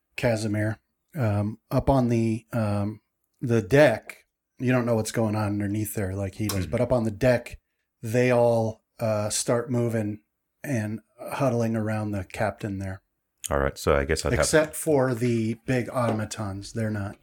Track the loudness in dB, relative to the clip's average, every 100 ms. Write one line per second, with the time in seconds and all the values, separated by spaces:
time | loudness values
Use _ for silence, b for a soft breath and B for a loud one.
0 | _ -2 0 0 -2 -2 -2 -4 _ _
1 | _ -2 0 2 -2 -6 -2 -2 2 2
2 | 4 2 2 -2 -4 -2 0 0 -2 -6
3 | _ _ _ -8 0 0 4 6 6 4
4 | -6 -20 _ _ _ -6 0 2 2 0
5 | 0 0 0 0 0 -2 -2 -2 -4 -4
6 | -4 -2 -6 -4 -4 -2 -2 -2 0 0
7 | 0 0 2 2 0 -18 _ _ _ _
8 | -4 2 4 4 4 4 0 -4 _ -6
9 | -2 0 -2 -4 0 0 0 0 0 0
10 | -2 -6 _ _ _ _ -4 -4 -4 -8
11 | _ -16 -10 -2 0 0 0 0 -2 -2
12 | -4 -6 -8 -4 -4 -4 -6 -6 -6 -10
13 | _ _ _ _ -2 0 0 0 2 2
14 | 2 0 0 2 4 4 2 -4 0 2
15 | 2 0 0 0 0 -4 -2 -2 -2 -2
16 | 0 0 -4 -6 -8 -8 -8 -6 -4 -4
17 | -6 -4